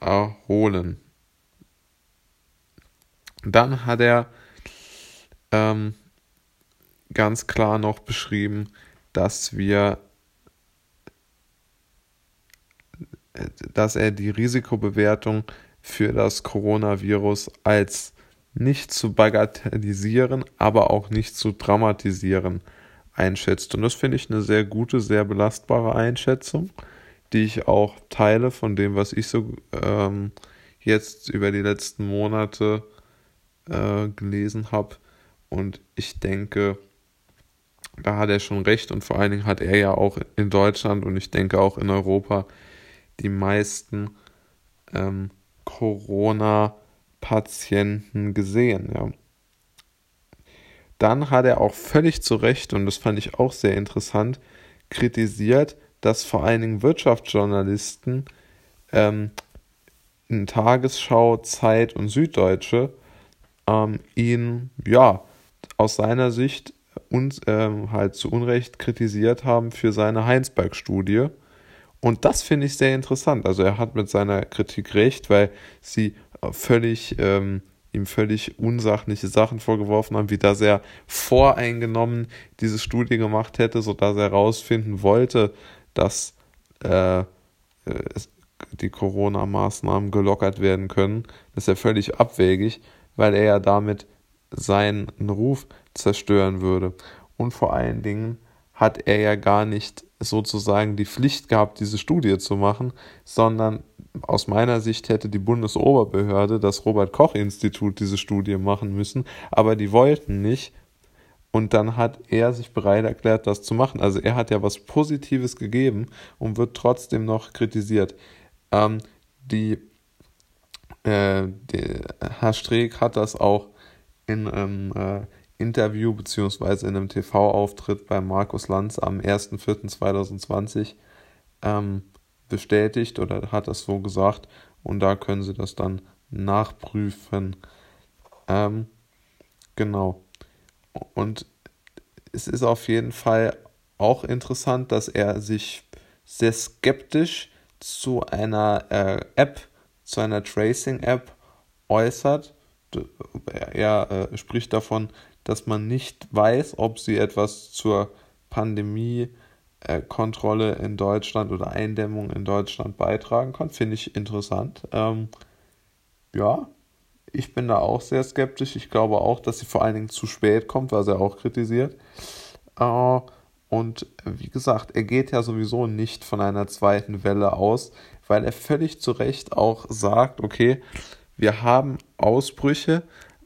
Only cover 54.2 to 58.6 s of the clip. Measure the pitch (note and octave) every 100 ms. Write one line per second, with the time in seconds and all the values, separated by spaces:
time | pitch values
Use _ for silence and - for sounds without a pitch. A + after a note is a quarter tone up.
54.2 | A2+ C3 _ - - _ _ - A#2+ A#2
55.2 | A2 G#2+ G#2+ B2+ D3 - _ _ - A2+
56.2 | - A2 F#2 A2+ A2+ G#2+ B2+ E3 - A#2
57.2 | - G#2+ G2+ G2+ G2 G2+ - - - C3
58.2 | C3+ - _ _